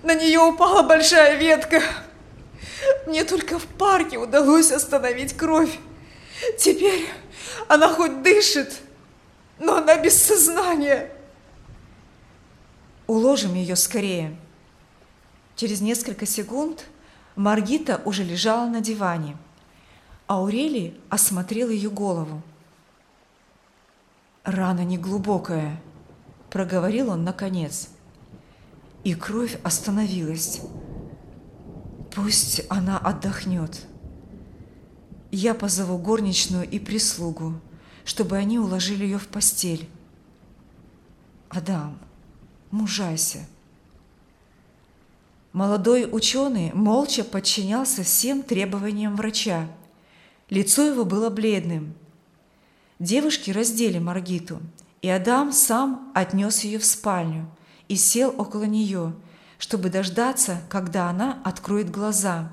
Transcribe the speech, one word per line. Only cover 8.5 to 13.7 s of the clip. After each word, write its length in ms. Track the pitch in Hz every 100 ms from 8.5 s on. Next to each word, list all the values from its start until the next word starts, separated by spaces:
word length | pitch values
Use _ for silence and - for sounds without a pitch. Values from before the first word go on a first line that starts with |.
| 294 269 - - - - - - _ - -
но 180 | 330 330
она 200 | 311 320
без 240 | 320 -
сознания". 920 | - 403 311 339 370 330 285 269 - - - - - - - - - - - - - - - - - - - - -
"Уложим 460 | 226 247 269 202
ее 220 | 180 180